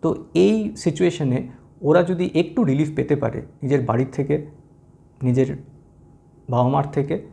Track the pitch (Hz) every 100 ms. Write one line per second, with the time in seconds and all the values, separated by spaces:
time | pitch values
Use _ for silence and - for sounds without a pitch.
0 | 170 - - 165 196 220 208 - - 151
1 | 180 175 143 127 - - - - 143 165
2 | 175 175 180 156 170 - 190 135 151 151
3 | - 143 - - - - 131 143 120 117
4 | 131 - 139 147 - - - _ _ -
5 | - _ 127 123 131 - - - - -
6 | - - _ - - 123 123 143 147 -
7 | 143 165 -